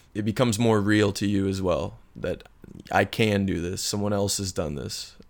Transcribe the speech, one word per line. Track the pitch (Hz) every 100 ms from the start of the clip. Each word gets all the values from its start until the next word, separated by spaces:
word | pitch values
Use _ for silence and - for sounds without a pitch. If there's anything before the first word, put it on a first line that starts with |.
| -
it | 104
becomes | 107 107 120 107
more | 117 107
real | 101 107 101
to | - 101
you | 101 98
as | 95
well, | 92 73 95 117 -
that | 58 90 - - - - - -
I | 98 104
can | - 110 101 98
do | 87
this. | 85 98
Someone | - 104 104
else | 101 101 -
has | 95
done | 92 78
this. | 71 - - - -